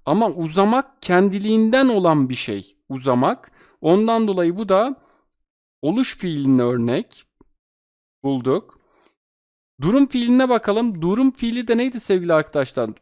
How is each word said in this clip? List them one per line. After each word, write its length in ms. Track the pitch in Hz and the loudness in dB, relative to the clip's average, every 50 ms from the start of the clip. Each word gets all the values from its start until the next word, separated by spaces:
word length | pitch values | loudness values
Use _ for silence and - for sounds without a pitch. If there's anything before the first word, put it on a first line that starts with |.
| - | -6
ama 240 | 143 151 202 233 208 | -2 0 0 0 -2
uzamak 720 | 147 175 165 160 156 190 196 208 233 262 269 - _ _ | -2 -4 -6 -4 0 0 2 2 2 0 -2 -4 _ _
kendiliğinden 840 | - - 180 180 190 202 185 202 196 214 220 220 220 220 226 262 269 254 | -4 0 2 4 4 2 0 -2 -2 0 2 2 2 4 4 4 4 2
olan 420 | 233 202 185 170 160 151 135 127 | 2 2 2 2 2 2 2 0
bir 60 | 127 | -2
şey. 420 | 117 - - 107 101 92 - _ _ _ - | -6 -8 -8 -8 -8 -10 -14 _ _ _ -12
Uzamak. 640 | 131 131 127 135 127 123 131 156 240 - - _ _ _ _ _ _ _ | -12 -6 -2 0 0 2 2 0 -2 -4 -8 _ _ _ _ _ _ _
Ondan 460 | - 156 170 202 220 226 226 226 226 208 | 0 2 2 2 2 2 0 0 0 -2
dolayı 300 | 196 185 175 170 175 196 | -2 -2 -2 -2 -2 -4
bu 120 | 226 190 | -2 0
da 320 | 190 190 220 262 269 - _ _ _ _ _ _ _ _ _ _ _ _ _ _ _ _ | 0 0 0 0 -4 -10 _ _ _ _ _ _ _ _ _ _ _ _ _ _ _ _
oluş 360 | - 143 190 233 262 - - - | -4 -2 -2 -2 -2 -4 -6 -8
fiiline 440 | - 180 160 143 139 135 135 127 | -8 -6 -4 -2 0 2 2 2
örnek 600 | 123 120 127 123 117 117 120 170 233 _ - - _ _ _ _ _ _ _ _ _ _ _ _ _ _ _ _ _ _ _ _ - | 2 2 0 -2 -2 -2 -2 -4 -6 _ -12 -20 _ _ _ _ _ _ _ _ _ _ _ _ _ _ _ _ _ _ _ _ -6
bulduk. 560 | 139 139 131 120 131 135 190 - - - _ _ _ _ _ _ _ _ _ _ _ _ _ _ _ _ _ _ _ _ - | -4 -4 -2 -2 -2 -2 -2 -4 -8 -20 _ _ _ _ _ _ _ _ _ _ _ _ _ _ _ _ _ _ _ _ -6
Durum 260 | 131 165 226 277 285 269 | -2 0 2 2 2 2
fiiline 420 | - 247 240 240 247 254 262 254 | 0 -2 0 2 2 2 4 2
bakalım. 520 | 247 220 226 - 202 220 240 240 202 165 | 0 0 0 -2 -2 0 -2 -2 -4 -4
Durum 300 | 156 175 196 240 269 262 | -2 -2 0 2 2 0
fiili 360 | 254 - - 233 226 247 247 226 | 0 -2 -4 -4 -4 -4 -2 -2
de 100 | 233 233 | 0 0
neydi 220 | 247 262 247 233 | 0 -2 -4 -6
sevgili 340 | - - 202 185 175 170 165 | -4 -2 -2 0 0 2 2
arkadaşlar? 560 | 156 151 - - 147 135 127 - - 120 110 104 - | 0 0 0 -2 -4 -4 -4 -4 -6 -6 -6 -6 -12